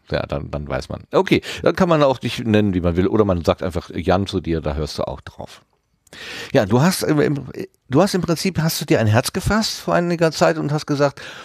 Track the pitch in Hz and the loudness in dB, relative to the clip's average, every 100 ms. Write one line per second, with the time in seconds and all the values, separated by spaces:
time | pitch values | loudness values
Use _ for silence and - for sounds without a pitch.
0 | - - - 71 82 76 73 67 - - | -8 -6 -4 -6 -6 -8 -6 -8 -8 -12
1 | - - 190 - - - - 170 180 160 | -2 -2 2 0 0 -2 -2 0 2 4
2 | 139 127 123 - 113 107 104 90 85 87 | 2 0 -4 -4 2 2 4 2 0 2
3 | 95 107 101 87 82 90 92 87 - 87 | 2 2 2 2 0 0 -2 -6 -6 -4
4 | 82 90 98 95 78 80 78 76 76 - | 0 0 0 -4 -2 -2 -2 -4 -6 -6
5 | - 69 - - - - _ _ _ _ | -6 -8 -14 -18 -18 -20 _ _ _ _
6 | _ - - - - 135 98 120 165 180 | _ -20 -16 -14 2 2 4 4 4 2
7 | - 151 143 143 127 - - _ - 131 | 0 2 2 0 -6 -12 -14 _ 0 2
8 | 196 - 160 160 190 165 160 - 147 147 | 4 2 -2 -2 -2 -2 -2 -2 0 2
9 | 110 110 - 196 - 208 214 - - 170 | 4 2 2 -2 0 0 -2 -4 0 0
10 | 175 170 165 - 165 160 151 151 - 143 | 0 2 0 4 2 2 -2 -4 -2 0
11 | 143 - - - | 0 -2 -14 -18